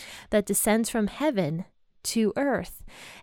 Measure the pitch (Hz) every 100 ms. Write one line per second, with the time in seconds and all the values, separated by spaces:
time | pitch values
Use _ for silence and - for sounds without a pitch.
0 | - - - 214 208 208 - 214 233 233
1 | 208 - 294 226 170 160 190 _ _ _
2 | - 233 220 - 277 220 175 - - -
3 | - -